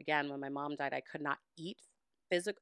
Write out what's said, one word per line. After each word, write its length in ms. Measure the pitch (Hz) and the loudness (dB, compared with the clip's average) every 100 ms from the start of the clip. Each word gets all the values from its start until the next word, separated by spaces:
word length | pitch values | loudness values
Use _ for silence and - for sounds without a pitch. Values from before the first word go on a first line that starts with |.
again, 280 | - 151 143 | 2 2 2
when 120 | 139 | -2
my 80 | 139 | -4
mom 260 | 143 147 | -2 -2
died, 180 | 147 139 | -2 0
I 100 | 135 | -2
could 180 | - - | -4 -4
not 160 | 147 143 _ - | 0 -2 _ -10
eat 220 | 165 - - _ _ _ - | -10 -10 -14 _ _ _ 0
physic-, 280 | 180 185 - | 2 2 2